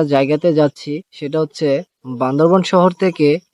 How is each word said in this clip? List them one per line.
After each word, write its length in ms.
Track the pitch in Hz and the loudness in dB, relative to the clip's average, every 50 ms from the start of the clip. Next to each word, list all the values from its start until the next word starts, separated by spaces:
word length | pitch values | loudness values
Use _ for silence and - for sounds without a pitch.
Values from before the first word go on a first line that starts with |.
| 160 | 0
জায়গাতে 440 | 143 143 135 139 135 151 147 - 175 151 | 0 0 0 0 0 -2 0 0 0 2
যাচ্ছি, 380 | 151 151 143 - - - 147 147 165 - _ | 2 2 0 -2 -6 -12 -10 -10 -10 -12 _
সেটা 260 | _ - 151 139 151 156 | _ -12 -10 -6 -4 -4
হচ্ছে 280 | 156 151 - - 160 143 139 147 180 - _ _ - 131 127 120 | -4 -6 -6 -4 -2 -2 -2 -2 -4 -8 _ _ -16 -12 -8 -6
বান্দরবন 420 | 131 127 135 143 160 170 185 190 180 | -4 -2 0 2 2 4 2 2 0
শহর 280 | - - 185 175 180 180 - | 0 2 2 2 2 0 -2
থেকে 280 | 196 185 170 - 151 147 147 180 - _ | -2 -4 -2 0 0 0 0 0 -4 _